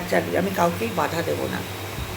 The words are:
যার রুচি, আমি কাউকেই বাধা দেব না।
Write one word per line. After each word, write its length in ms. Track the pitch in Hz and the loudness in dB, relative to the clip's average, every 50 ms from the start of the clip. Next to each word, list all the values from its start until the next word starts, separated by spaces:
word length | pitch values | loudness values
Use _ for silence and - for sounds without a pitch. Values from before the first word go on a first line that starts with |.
| 175 - | 6 4
যার 140 | 190 175 170 | 2 2 2
রুচি, 120 | 170 170 | 2 2
আমি 120 | 165 180 196 190 | 2 2 2 2
কাউকেই 320 | 202 175 170 170 - 226 226 190 | 4 2 2 2 0 -2 -2 0
বাধা 260 | 165 147 139 156 170 | 0 0 0 0 -2
দেব 260 | 156 147 147 69 67 64 | 0 0 0 0 0 -2
না। 60 | 62 58 - - - - - - - - - - - | -2 -4 -4 -6 -6 -8 -8 -6 -6 -6 -6 -6 -6